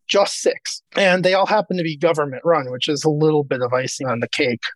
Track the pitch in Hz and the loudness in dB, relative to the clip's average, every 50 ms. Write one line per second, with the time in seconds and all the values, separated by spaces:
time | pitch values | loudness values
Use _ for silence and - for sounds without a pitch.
0 | _ - - 196 202 - - - - - - - - - - - - _ - - | _ 0 2 2 2 2 -2 -2 -2 -2 -2 -2 -6 -12 -12 -14 -14 _ 0 2
1 | 202 185 185 185 175 180 190 190 196 - 208 214 175 - 185 180 165 165 156 143 | 4 4 4 4 2 2 2 2 2 2 2 0 0 0 -2 -4 -4 -4 -2 0
2 | 170 165 165 156 147 143 131 123 - 170 170 151 131 127 127 127 - - 151 139 | 0 2 2 0 -2 -4 -6 -2 0 2 2 2 0 -4 -6 -4 -4 -2 -2 0
3 | - 156 151 147 156 156 156 147 147 - 143 123 123 120 127 127 131 135 - - | 0 0 2 2 2 2 2 2 0 -2 -2 -2 -2 0 0 -2 -2 -4 -6 -6
4 | 139 127 - 240 240 - - - 294 247 233 - - - - | -6 -4 -4 -4 -4 -4 -2 -2 -2 -2 -2 -4 -6 -10 -10